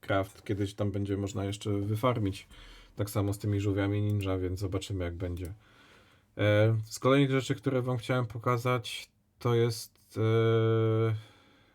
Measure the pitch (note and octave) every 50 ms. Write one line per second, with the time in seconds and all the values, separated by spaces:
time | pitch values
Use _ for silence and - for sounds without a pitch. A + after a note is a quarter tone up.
0 | - - G#2+ G2 G2 - - - - - A2 F#2+ G#2 G2 - - G#2 G2+ F#2+ G2+
1 | G2+ G2 G2 G2 G2+ G2 - F#2+ G2 G2 G2 G2+ - G#2+ G2+ G2+ G2+ G2+ A2 G#2+
2 | - B2+ A#2+ A#2+ G#2+ G2 F#2+ - - _ - - - - - - - - _ -
3 | G#2 G#2 - G#2+ G2+ G2+ G2+ G#2 - G#2+ G2+ G2+ G2+ G#2 G2 G2 G2 G2 G2+ G#2
4 | G#2 G#2 G#2 G#2 G2 F#2+ F#2 F#2 F#2 F2+ F#2 F#2 G2+ F#2 F#2 F#2+ - - G2 F#2
5 | F2+ E2+ E2+ E2+ F#2 F2 F2 F2 F2+ F2 G#2 - _ _ _ - - - - -
6 | - _ _ _ _ _ _ - G2+ G#2 G#2 G#2 G#2+ A2 A2+ A2 A2 - - -
7 | - B2+ C3+ C#3 C#3+ C3 C3+ C3+ B2+ - C#3+ C#3+ - C#3 C3 B2+ B2 B2+ B2+ A#2+
8 | A2 - C3 B2+ B2 A2+ - A#2 A2 B2+ B2 A#2+ A#2+ B2+ B2 B2 A#2 - - -
9 | - _ _ _ _ _ _ _ - B2 A#2+ A#2 A#2 A#2+ A2+ - - - _ _
10 | _ _ - B2 A2 A2 A2+ A2+ A2+ A2+ A2+ A2+ A2+ A2+ A2+ A2+ A2+ A2+ A2 A2
11 | A2+ A2+ A2 G#2+ A2 - - _ _ _ _ _ _ _ _